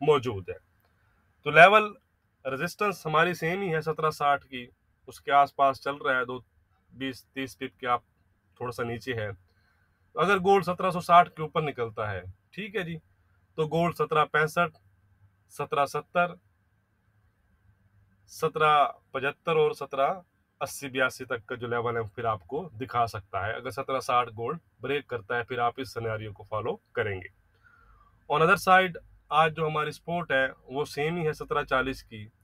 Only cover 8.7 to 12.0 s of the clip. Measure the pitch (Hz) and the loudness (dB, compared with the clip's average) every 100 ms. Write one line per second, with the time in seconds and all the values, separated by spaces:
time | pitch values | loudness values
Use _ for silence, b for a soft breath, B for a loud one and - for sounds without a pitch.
8.7 | 120 117 117 131 117 104 98 _ _ _ | -6 -6 -6 -6 -6 -6 -10 _ _ _
9.7 | _ _ _ _ - 175 196 180 196 170 | _ _ _ _ -2 0 2 4 4 2
10.7 | 180 185 175 165 175 175 - 156 165 151 | -2 -2 -2 4 6 6 2 -6 -2 -2
11.7 | 123 117 110 | -4 -6 -6